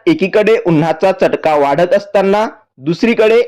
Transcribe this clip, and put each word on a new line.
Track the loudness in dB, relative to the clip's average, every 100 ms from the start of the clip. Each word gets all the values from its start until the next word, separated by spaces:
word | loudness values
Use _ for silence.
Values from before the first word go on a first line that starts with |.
| -2
एकीकडे | 0 0 0 0 0 0
उन्हाचा | 0 0 0 -2
चटका | 0 -2 -2 -2 0
वाढत | 0 0 0
असताना | 0 -2 -2 0 0 -2 -8 _ _
दुसरीकडे | -6 -2 0 2 2 2